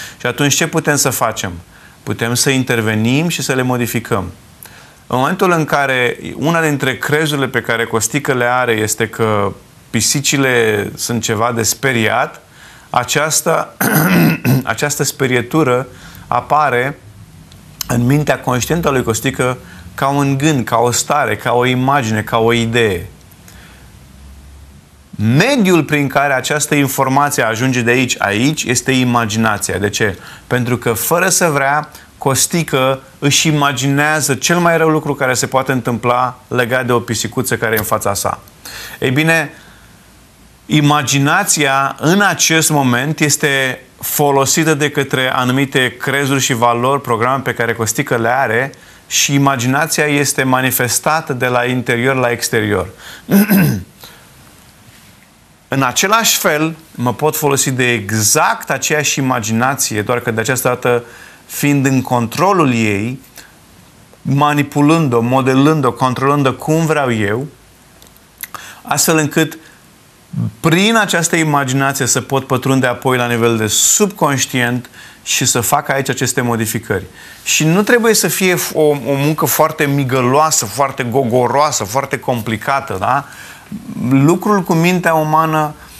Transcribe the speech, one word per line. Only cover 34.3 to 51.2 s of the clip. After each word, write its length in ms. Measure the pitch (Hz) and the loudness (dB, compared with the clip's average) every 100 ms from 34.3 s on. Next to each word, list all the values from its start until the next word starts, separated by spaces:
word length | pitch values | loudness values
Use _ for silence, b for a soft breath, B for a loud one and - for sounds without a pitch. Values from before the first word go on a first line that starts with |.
| 131 | -2
cel 220 | - 175 | 0 2
mai 200 | 170 165 | 2 2
rău 120 | 160 | 2
lucru 260 | 156 151 135 | 0 -2 -2
care 180 | 131 | 0
se 140 | 127 131 | 0 0
poate 240 | 131 135 | -2 0
întâmpla 680 | 131 120 117 120 123 127 123 - | -2 -2 -2 0 0 0 -4 -6
legat 380 | 123 120 127 120 | -2 0 0 2
de 60 | |
o 80 | 120 | 0
pisicuță 580 | 101 110 104 - 113 113 | 0 -4 -4 -4 -2 -2
care 180 | 113 110 | 0 -2
e 20 | |
în 60 | |
fața 300 | 104 110 101 | -2 -2 -2
sa. 260 | 101 - - - - B B B B | -2 -4 -6 -10 -20 B B B B
Ei 120 | 135 | -2
bine, 400 | 135 160 165 147 B B B B B B - - - - - - | 0 2 0 -2 B B B B B B -20 -20 -20 -20 -20 -2
imaginația 1300 | 151 147 147 131 139 143 175 202 - 139 135 139 - | 2 4 2 2 0 2 2 0 0 2 0 -2 -2
în 220 | 139 196 | 0 2
acest 480 | 202 165 - 165 156 | 2 2 2 2 2
moment 500 | 151 127 120 143 151 | 2 2 0 0 0
este 600 | 151 - 151 135 131 120 - - | 0 0 0 0 -2 -4 -12 -14
folosită 760 | - - 143 139 131 - 160 | -8 0 2 2 2 2 2
de 160 | 147 147 | 2 0
către 420 | 147 135 131 127 | -2 -2 0 0
anumite 600 | 127 123 131 139 139 123 - | 0 0 0 0 0 0 -2
crezuri 420 | - 135 139 135 | -4 -2 0 0
și 120 | - | 0
valori, 480 | 120 120 120 127 139 | 2 2 2 0 0
programe 400 | 123 113 120 135 | 0 0 0 -2
pe 120 | 131 | -2
care 200 | 120 117 | -2 -2
Costică 420 | 110 110 - 143 120 | -2 -2 -2 -2 0
le 140 | 113 | 0
are 420 | 127 127 113 135 B B B B | 0 0 0 -2 B B B B
și 260 | - - | -2 0
imaginația 720 | 143 139 135 123 139 160 - 151 | 2 2 2 0 0 0 0 0
este 380 | 143 139 - | 0 0 0
manifestată 920 | 131 127 131 117 123 - 156 160 | 0 2 0 0 -2 0 0 -2